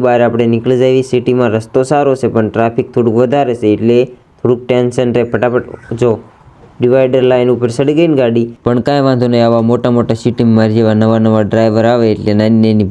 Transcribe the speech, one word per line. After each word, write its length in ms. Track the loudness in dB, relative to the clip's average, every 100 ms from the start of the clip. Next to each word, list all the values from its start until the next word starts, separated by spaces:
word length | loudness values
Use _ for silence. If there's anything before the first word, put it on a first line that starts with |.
બહાર 160 | 0 2 0
આપણે 180 | 0 0
નીકળી 240 | 0 0 0
જઈએ. 180 | 2 0 0
સિટીમાં 480 | -2 0 0 0 -2
રસ્તો 240 | -2 -2 0
સારો 240 | 0 0 0
છે, 80 | -2
પણ 120 | -2 -2
ટ્રાફિક 340 | -2 -2 -2 -4
થોડુંક 220 | -2 0 0
વધારે 320 | 0 0 -2 -2
છે, 100 | -2
એટલે 240 | 0 2 2 0 -6 _ _
થોડુંક 240 | -2 -2 -2
ટેન્શન 420 | -2 0 -2 -2 -2
રહે. 80 | -2
ફટાફટ 340 | -2 -2 -2 -6 -16 -12 -2
જો 100 | -2 -2 -6 _ -20 -20 -20 -4
ડિવાઈડર 460 | 0 2 2 2 2
લાઈન 180 | 2 0
ઉપર 160 | 0 -2
ચડી 220 | -2 -2 0
ગઈ 80 | 0
ને 40 | 0
ગાડી, 260 | 0 0 -4 -4
પણ 160 | -2 -2 0
કાંઈ 180 | 0 0
વાંધો 200 | 0 0
નહીં. 100 | 2 2
આવા 180 | 2 0
મોટા 220 | 0 0 0
મોટા 200 | -2 -2
સિટીમાં 340 | -2 0 2 2
મારી 180 | 2 2
જેવા 180 | 2 2
નવા 180 | 2 2 2
નવા 180 | 0 0
ડ્રાઈવર 400 | 0 0 2 2
આવે 160 | 2 0
એટલે 180 | 0 -2 0
નાની 220 | 2 2
નાની 240 | 2 2 0